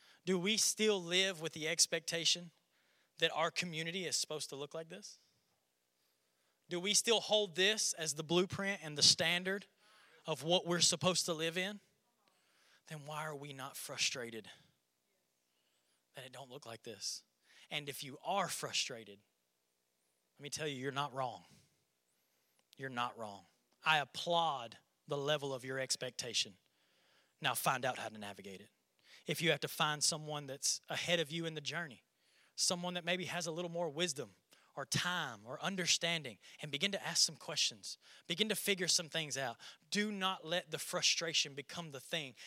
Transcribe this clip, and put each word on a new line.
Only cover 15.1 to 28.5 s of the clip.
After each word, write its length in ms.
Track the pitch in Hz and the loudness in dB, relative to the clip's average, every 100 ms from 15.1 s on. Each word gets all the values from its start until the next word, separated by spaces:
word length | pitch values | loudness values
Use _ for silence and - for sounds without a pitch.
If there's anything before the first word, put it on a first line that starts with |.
| _ _ _ _ _ _ _ _ _ _ - | _ _ _ _ _ _ _ _ _ _ -18
that 100 | 127 | -16
it 60 | |
don't 200 | 127 131 | -14 -14
look 160 | 139 117 | -14 -12
like 160 | 113 | -12
this? 400 | 120 98 - - - _ _ - - | -12 -8 -6 -8 -12 _ _ -20 -8
And 180 | 156 143 | -6 -6
if 140 | - | -4
you 160 | 143 131 | -4 -2
are 240 | 160 196 170 | 2 4 2
frustrated, 680 | - 135 - - 120 104 101 _ _ _ _ _ _ _ _ _ _ _ _ | 0 -2 0 0 -2 -10 -16 _ _ _ _ _ _ _ _ _ _ _ _
let 60 | |
me 60 | 143 | -10
tell 160 | - 156 | -4 -4
you, 80 | 131 | -2
you're 160 | 135 | -2
not 200 | 135 143 127 | -2 -2 -2
wrong. 260 | 127 95 - - _ _ _ _ _ _ _ _ _ _ _ - | -4 -4 -14 -20 _ _ _ _ _ _ _ _ _ _ _ -10
You're 120 | 135 | -6
not 280 | 123 123 107 | -2 -2 -2
wrong. 280 | 107 98 90 _ _ _ | -10 -10 -16 _ _ _
I 140 | 160 156 | 4 4
applaud 800 | 139 - 175 170 160 139 117 - _ _ - | 4 -4 2 4 4 0 -6 -14 _ _ -6
the 60 | 143 | -2
level 360 | 139 151 139 | 2 0 0
of 120 | 131 131 | -4 -4
your 120 | 131 | -4
expectation. 760 | 131 - 127 - 123 107 113 90 _ _ _ _ _ _ _ - | -2 -2 -4 -6 -4 -2 -2 -6 _ _ _ _ _ _ _ -4
Now 120 | 143 | -2
find 320 | 120 160 131 131 | 0 2 2 0
out 120 | 120 | -2
how 100 | 113 | -6
to 100 | 107 | -8
navigate 440 | 101 101 98 | -10 -10 -12